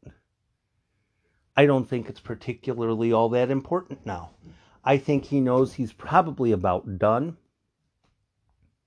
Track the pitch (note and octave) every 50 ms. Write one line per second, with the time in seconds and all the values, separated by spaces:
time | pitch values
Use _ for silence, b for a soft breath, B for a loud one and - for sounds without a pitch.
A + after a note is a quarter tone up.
0 | - - - _ _ _ _ _ _ _ _ _ _ _ _ _ _ _ _ _
1 | _ _ _ _ _ _ _ _ _ _ - - C#3+ C#3+ C#3 C3 B2 - C3+ A#2+
2 | A2+ C3 C3 - - - A#2+ G#2+ - - A#2+ A#2+ - C3 B2 A#2 A#2 A2+ A2+ A2
3 | A#2 A#2 A2+ A2 A2+ A2+ A#2 B2 B2 B2 C3+ C3+ C3+ - C3+ C#3 F3+ - - -
4 | - A2+ F#2+ F2 E2+ - - _ b b b b b b b b b C3 C#3 C#3
5 | - - D3 C#3 C#3 - C#3+ C#3 C3 B2+ B2 B2+ C3 B2+ - - B2 G#2+ - -
6 | - - D#3 F3 F3 E3 C3+ - C3 A#2 G#2+ F#2+ F2+ F#2+ F2+ F#2 - - G2 F2+
7 | G#2+ G#2 A2 B2 C#3+ E3+ E3+ - _ _ _ _ _ _ _ _ _ _ _ _
8 | _ _ _ _ _ _ _ _ _ _ _ _ _ _ _ _ _